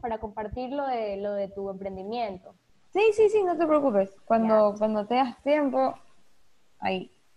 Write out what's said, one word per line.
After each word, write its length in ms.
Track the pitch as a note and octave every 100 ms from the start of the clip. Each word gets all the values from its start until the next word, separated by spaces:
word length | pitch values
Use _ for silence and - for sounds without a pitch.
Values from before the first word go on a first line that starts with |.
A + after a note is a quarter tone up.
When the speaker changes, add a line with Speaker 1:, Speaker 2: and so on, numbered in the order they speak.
Speaker 1:
para 180 | A#3+ A3
compartir 500 | A3 G#3 G#3 B3 B3+
lo 140 | C#4 C#4
de, 320 | B3 A3 G3
lo 160 | G3+
de 140 | G3+ G3
tu 220 | G3 G3
emprendimiento. 840 | F#3+ G3 F#3+ G3 A#3 A3+ F#3 - - _ _ _
Speaker 2:
Sí, 80 | F#4 A4
sí, 160 | A4 G#4+
sí, 140 | G#4+
no 140 | F#4 D#4+
te 80 | E4
preocupes. 460 | D4+ C#4 G3+ F#3+ - -
Cuando, 480 | A3+ A3 A3 G#3
Speaker 1:
Ya. 40 | G3+
Speaker 2:
cuando 280 | G#3+ G#3+ G#3
tengas 360 | B3 C4 A3+
tiempo, 540 | C4+ D4+ C#4+ C4 C4 - - - - - - _ _ _
ahí. 320 | G3 F#3 - _ _